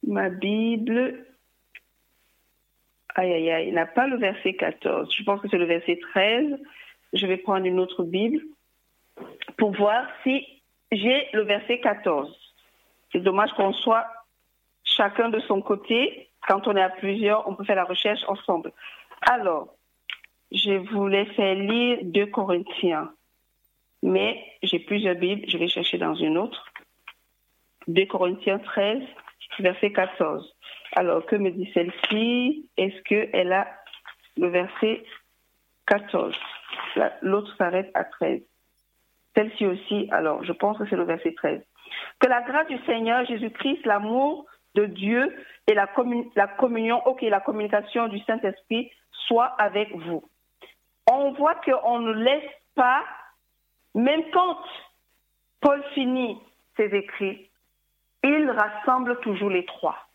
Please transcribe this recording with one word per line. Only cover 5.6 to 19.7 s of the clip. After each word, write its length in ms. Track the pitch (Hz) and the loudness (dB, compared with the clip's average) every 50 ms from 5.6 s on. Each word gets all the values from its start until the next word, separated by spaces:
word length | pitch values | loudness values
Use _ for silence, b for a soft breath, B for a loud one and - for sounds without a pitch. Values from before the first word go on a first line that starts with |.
| 175 | 2
verset 320 | 170 170 165 165 - 170 170 | 2 0 0 0 -2 -2 -2
treize. 600 | - - - 196 190 208 226 240 302 294 277 277 B B B B B B B B _ _ | -4 -4 0 2 2 4 4 2 2 0 -2 -6 B B B B B B B B _ _
Je 140 | - 185 196 | -2 -2 0
vais 100 | 185 185 | 0 0
prendre 300 | 185 - - 196 190 185 | -2 0 0 0 0 2
une 120 | 185 180 185 | 2 2 2
autre 260 | 185 180 - - 175 | 0 0 -2 -6 -4
Bible 360 | 170 175 190 214 247 302 311 - - - _ _ _ _ _ _ _ _ _ _ _ _ - - - - - - - - - | -2 0 0 0 2 0 -2 -4 -6 -20 _ _ _ _ _ _ _ _ _ _ _ _ -18 -18 -18 -14 -14 -16 -14 -2 0
pour 140 | 220 208 | 0 0
voir 340 | 190 196 202 208 214 240 269 - - - | 2 2 2 4 4 2 0 -4 -12 -4
si 240 | - 269 262 269 - - - _ _ _ _ _ _ _ | -2 0 0 0 -2 -8 -20 _ _ _ _ _ _ _
j'ai 380 | 226 202 196 240 254 285 285 - | -4 0 2 2 2 2 0 -2
le 100 | - 214 | -2 -2
verset 380 | 214 208 202 208 208 - 233 240 | 0 0 0 -2 0 -2 -4 0
quatorze. 540 | - - 208 202 - 190 160 143 135 147 - _ - _ _ _ _ _ _ _ _ _ _ _ _ _ | 0 -2 -2 0 0 0 0 0 -2 -6 -12 _ -20 _ _ _ _ _ _ _ _ _ _ _ _ _
C'est 80 | - 175 | -4 0
dommage 320 | 180 196 185 196 214 214 | 0 2 4 4 2 2
qu'on 200 | - - 196 196 | 2 0 2 2
soit 340 | 190 - - 226 226 226 226 - - - - _ _ _ _ _ _ _ _ _ _ _ _ | 0 0 2 2 2 2 2 -2 -10 -16 -20 _ _ _ _ _ _ _ _ _ _ _ _
chacun 440 | - - - 214 202 202 - 233 233 | -2 2 2 2 2 2 0 0 0
de 120 | 220 220 | 0 -2
son 200 | 208 - 208 196 | 0 0 0 0
côté. 680 | 196 - 208 196 - - 233 233 262 - - - - _ _ _ - - | 2 0 -2 -2 0 0 2 2 2 0 -2 -8 -20 _ _ _ 0 2
Quand 180 | - 302 302 | 2 2 2
on 100 | 233 202 | 0 2
est 60 | 196 | 4
à 60 | 190 185 | 2 2
plusieurs, 580 | 185 - - 196 196 220 220 202 208 214 - - | 0 -4 -4 -4 -2 0 2 2 2 2 0 -4
on 60 | 196 | -8
peut 100 | - 202 | -6 -2
faire 120 | 202 208 | 0 0
la 80 | 190 180 | 0 0
recherche 400 | 180 185 180 - 214 208 208 - - | -2 -2 -2 0 0 -2 -2 -2 -6
ensemble. 440 | 196 196 - - 185 165 165 160 B B B B B B B B B B | -6 -6 -2 -2 -2 0 -2 -6 B B B B B B B B B B
Alors, 540 | - - 247 247 214 185 165 151 - - | 2 2 2 2 2 0 0 0 -4 -8